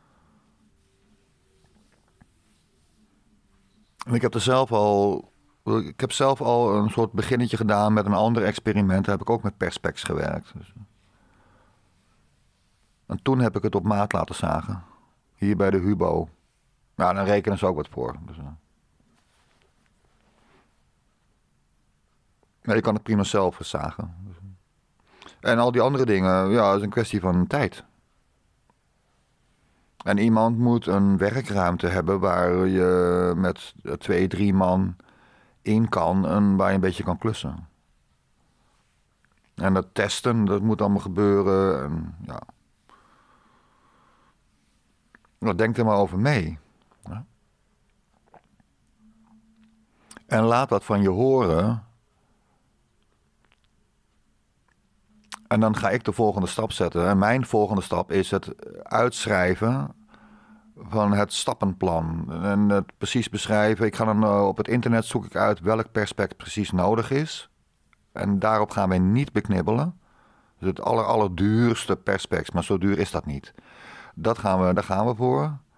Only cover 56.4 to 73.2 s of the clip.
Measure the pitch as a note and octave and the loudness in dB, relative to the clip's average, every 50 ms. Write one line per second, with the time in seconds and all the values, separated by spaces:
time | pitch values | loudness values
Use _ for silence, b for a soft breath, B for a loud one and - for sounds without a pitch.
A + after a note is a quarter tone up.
56.4 | F#2 E2 - - A2 - - - F#2 E2 - E2+ E2+ F#2+ G2+ F#2+ G2 G#2+ B2 C3 | -2 -2 -2 -4 -4 -4 -2 -2 -2 0 2 2 2 4 4 4 4 4 2 2
57.4 | A#2+ - - G#2+ G#2 F#2+ G#2+ F#2+ - - F2+ F2 F2+ - - G2 F#2 - G2+ F#2+ | 0 0 2 2 2 2 0 -2 -2 -2 -2 -4 -2 0 0 0 0 0 -2 -4
58.4 | - - - - - - G1+ G1+ G1+ G1+ - A#2 A#2+ B2 - - - G#2+ G#2 F#2 | -4 -8 -12 -16 -16 -18 -18 -18 -8 -2 0 0 2 0 -2 -4 -2 0 0 2
59.4 | F2+ F2+ F#2 - A2 A2+ B2+ C#3 C#3+ D3 - - - B B B B B B B | 2 2 0 0 0 -2 -2 -2 -4 -8 -12 -18 -20 B B B B B B B
60.4 | B B B B B B B - - E2+ A2 A2 G#2 G2+ G2+ G2+ G#2 - - - | B B B B B B B -20 -12 -4 -2 0 2 2 2 2 0 0 -2 -4
61.4 | - C3 B2 - G#2 G2 F2+ - F#2 F2+ E2+ E2 E2 D#2+ E2 E2 D#2+ - D#2 E2 | -4 -4 -2 -2 -2 -2 -2 -2 -2 0 0 0 -2 -4 -6 -6 -8 -8 -8 -6
62.4 | F2+ G2+ G2+ G#2 G#2 G2+ G2+ G2 F#2+ - - _ - - - B2 A2 - - G#2 | -4 -2 0 2 2 2 2 0 0 -4 -8 _ -8 -4 -2 -2 -2 -4 -6 -8
63.4 | - - A2 G#2 G#2 G#2+ A2 F2+ A2+ G#2+ - - A2+ A2 G#2+ G#2 G#2+ G#2 G2+ G2+ | -4 0 0 2 2 2 2 0 0 -2 -2 -2 -2 0 2 2 2 2 4 2
64.4 | G2+ G2 F#2 - G#2 - A#2 B2 A#2 A#2+ A#2 A2+ A2 - - A#2 F#2 - - F2+ | 2 2 0 -2 -2 -2 -2 0 0 0 0 0 0 -2 -6 -6 -6 -6 -2 0
65.4 | G#2 G#2+ G#2 - E2 G2+ A2+ A2 A2 - - A2 G#2 - - - G2 F#2 - - | 0 0 0 0 0 0 0 0 -2 -4 -4 -4 -4 -2 -2 -4 -4 -4 -6 -10
66.4 | - - - G#2+ G2+ - F#2+ F2+ F2+ G2 A2 A2 A2 - C3+ C#3 D#3+ D#3 - - | -16 -8 -6 -6 -4 -2 0 0 2 2 2 0 0 -2 -2 -4 -4 -4 -8 -14
67.4 | - - _ _ _ _ _ _ _ _ _ _ _ _ - - F#2+ G2+ G2+ F#2+ | -16 -18 _ _ _ _ _ _ _ _ _ _ _ _ -10 -4 -2 0 0 0
68.4 | G#2 A2 A2 G#2 G#2+ - - G#2 G2 F#2 F#2 F2+ F#2 F#2+ G#2 B2 C#3+ - - G#2+ | 2 2 2 2 0 0 0 -2 0 2 2 2 2 2 2 0 0 -2 -2 -4
69.4 | - - G2 F#2 D#2+ G#2+ A2 B2 D3 F3 F3 b b b b b b b b b | -2 0 0 0 0 0 0 0 -2 -4 -6 b b b b b b b b b
70.4 | b b b _ F#2 F#2+ - - - - A#2 A2+ G#2+ - A#2 A2+ G#2+ F#2+ F2+ E2+ | b b b _ -6 -6 -6 -4 -2 -2 0 0 0 0 0 0 0 0 0 0
71.4 | G2 G#2+ G#2+ A2+ A#2+ A#2 A2+ - - - G2 - - - G2 F#2+ - - - D#2+ | 0 2 2 2 2 2 0 0 -2 -4 -4 -4 -2 -4 -4 -4 -4 -6 -6 -6
72.4 | - - - F2 E2+ - G2+ F2+ F2+ G2+ G2 - G2 - - E2 | -6 -4 -4 -4 -2 -2 -2 0 0 0 0 0 -2 -4 -4 -6